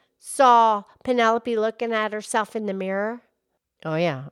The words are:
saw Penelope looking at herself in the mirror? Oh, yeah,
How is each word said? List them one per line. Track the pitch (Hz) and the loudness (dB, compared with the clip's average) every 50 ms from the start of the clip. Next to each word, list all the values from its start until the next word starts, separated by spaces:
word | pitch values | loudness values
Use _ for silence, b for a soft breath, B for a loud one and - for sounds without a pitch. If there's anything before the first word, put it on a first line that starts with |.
| _ _ _ _ | _ _ _ _
saw | _ - - - 269 247 240 233 226 220 214 202 196 b b b - | _ -8 0 4 6 6 8 8 6 4 2 0 -4 b b b -6
Penelope | 254 247 240 226 226 226 233 233 247 233 | -2 0 2 2 2 0 0 -2 -4 -2
looking | 214 214 226 220 - 240 233 226 | -2 -2 -2 -4 -4 -6 -4 -2
at | 220 214 214 208 | -2 -4 -4 -6
herself | 214 208 - - 226 208 - - | -8 -8 -4 -4 -4 -4 -4 -6
in | 226 214 | -6 -6
the | 202 190 | -6 -6
mirror? | 190 190 190 190 196 208 220 240 240 - _ _ _ _ _ _ _ _ _ _ _ - | -6 -6 -4 -4 -4 -4 -4 -6 -10 -14 _ _ _ _ _ _ _ _ _ _ _ -8
Oh, | 160 156 | -6 -4
yeah, | 160 175 165 143 131 139 147 | -2 -2 -2 -2 -4 -8 -12